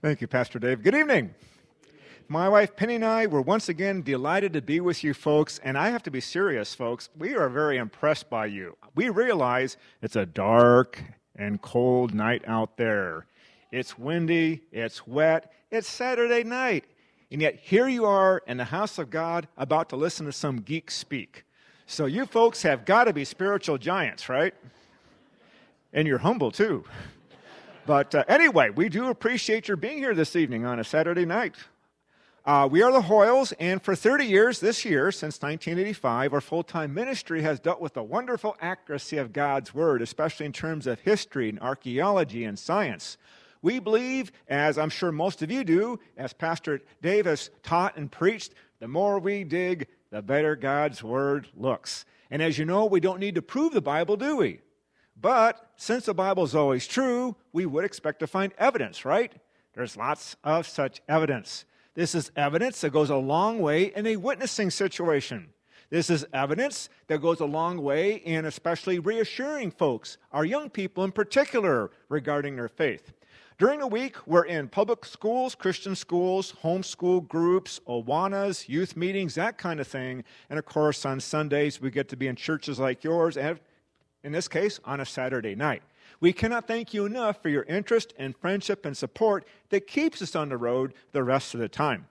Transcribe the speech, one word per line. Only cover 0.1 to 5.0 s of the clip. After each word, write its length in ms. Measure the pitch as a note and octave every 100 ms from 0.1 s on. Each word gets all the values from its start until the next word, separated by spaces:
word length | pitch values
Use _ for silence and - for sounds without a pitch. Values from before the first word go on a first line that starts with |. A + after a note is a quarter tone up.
| D3
you, 60 | -
Pastor 320 | B2+ A#2+ B2
Dave. 240 | B2 B2+
Good 120 | G#2+
evening. 400 | C4+ D4+ A#3 G#2 - - _ _ _ _ _ - - _
My 180 | D3+ F#3
wife 300 | G#3 G3+ -
Penny 200 | A3 A#3
and 80 | A3
I 180 | A3+
were 160 | A3 D3+
once 300 | C3 G#3+ -
again 320 | E3 G3 F#3+
delighted 500 | C#3 C3 C#3 F#3 G3+
to 80 | D#3+
be 180 | B2+ D#3+
with 240 | F3 E3